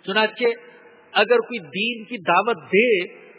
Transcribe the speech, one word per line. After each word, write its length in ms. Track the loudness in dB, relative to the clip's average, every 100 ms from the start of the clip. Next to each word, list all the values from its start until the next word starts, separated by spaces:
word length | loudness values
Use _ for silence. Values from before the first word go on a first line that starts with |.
| -2
چنانچہ 400 | -2 -2 0 -2 -2 -12 -20 -20 -20 _
اگر 260 | 0 2 2
کوئی 200 | 0 -10
دین 440 | -10 -6 -6 -6
کی 140 | -12 -8
دعوت 460 | 0 2 2 -4
دے 240 | 0 2 4 2 -2 -12 -20